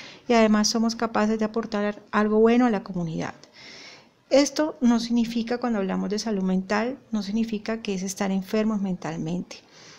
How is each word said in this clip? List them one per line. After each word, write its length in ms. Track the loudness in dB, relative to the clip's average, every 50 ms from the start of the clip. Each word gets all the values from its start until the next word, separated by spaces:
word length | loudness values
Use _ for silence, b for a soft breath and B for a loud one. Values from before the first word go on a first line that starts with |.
| B B B B B B
y 60 | 4
además 340 | 4 6 6 4 4 2 2
somos 280 | 0 0 0 0 -2
capaces 440 | -2 -4 -2 0 0 0 2 0 0
de 60 | -2
aportar 580 | -2 -2 -4 -4 -4 -2 -2 -2 -2 -4 -6 -8 -4
algo 280 | 0 0 2 4 4 4
bueno 260 | 6 6 6 6 4
a 40 | 4
la 140 | 2 0 -4
comunidad. 500 | -4 -6 -4 -4 -4 -4 -4 -6 -6 -8 -12 -20 -20 B B B B B B B B B B B B B _ _ 2
Esto 480 | 4 4 4 4 2 -2 -2 -2 -2 2
no 180 | 2 4 4 4
significa, 580 | 2 0 0 0 0 0 0 -4 -2 -2 -4 -2
cuando 220 | -2 -2 0 0
hablamos 300 | 0 0 -2 -2 -2 -2
de 100 | -4 -4
salud 240 | -2 -2 -2 0 0
mental, 560 | 0 0 0 0 0 -2 -2 -2 -2 -6 -8 -10 -6
no 120 | -6 -6 -4
significa 580 | -2 -2 -2 -2 -2 -4 -6 -4 -4 -6 -6
que 120 | -4 -6 -6
es 100 | -4 -4
estar 260 | -6 -6 -4 -2 -2
enfermos 500 | -2 -2 -2 -2 0 0 0 0 0 -2
mentalmente. 760 | -2 -2 -4 -4 -6 -8 -6 -6 -6 -4 -4 -4 -6 -8 -12 -20 -20 B B B B B B